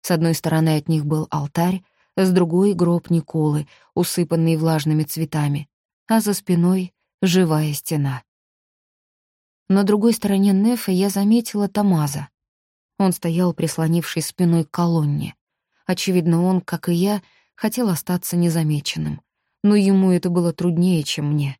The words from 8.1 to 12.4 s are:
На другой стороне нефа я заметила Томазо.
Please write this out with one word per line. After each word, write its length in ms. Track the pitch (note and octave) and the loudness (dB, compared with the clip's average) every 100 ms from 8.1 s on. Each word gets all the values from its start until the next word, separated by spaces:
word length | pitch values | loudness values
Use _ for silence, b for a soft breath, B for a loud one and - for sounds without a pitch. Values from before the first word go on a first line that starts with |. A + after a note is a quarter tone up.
| B2+ _ _ _ _ _ _ _ _ _ _ _ _ _ _ _ | -4 _ _ _ _ _ _ _ _ _ _ _ _ _ _ _
На 140 | G3 | 0
другой 320 | G3+ G#3+ A3+ | 2 2 2
стороне 380 | A3+ G3+ G3 G3+ | 0 -2 2 2
нефа 400 | F#3+ G#3+ A#3+ - | 2 2 0 -2
я 180 | F#3 G3 | 0 0
заметила 580 | G3 G3+ A#3 A#3 G#3 G3+ | 0 2 2 0 -4 -2
Томазо. 600 | G#3 G#3 E3+ D3 C#3+ C#3+ _ | 0 2 2 0 -4 -12 _